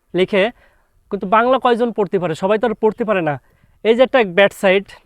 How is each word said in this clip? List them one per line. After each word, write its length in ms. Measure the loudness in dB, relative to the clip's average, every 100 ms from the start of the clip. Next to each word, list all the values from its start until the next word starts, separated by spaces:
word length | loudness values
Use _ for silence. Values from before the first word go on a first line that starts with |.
| _ -4
লিখে, 360 | 0 0 -2 -4 _ _ _ _ _
কিন্তু 180 | -10 -2
বাংলা 320 | 0 2 0
কয়জন 320 | 0 0 -2
পড়তে 280 | -2 -2 -2
পারে? 160 | -4 -4
সবাই 240 | -2 -2
তো 80 | -2
আর 60 |
পড়তে 320 | -2 -2 -2 -2
পারে 160 | -2
না। 200 | -2 -4 -10 _ _ _
এই 120 | 0 2
যে 80 |
একটা 200 | 2 2
ব্যাড 280 | 0 2 2
সাইড, 320 | 2 0 0 -2 -14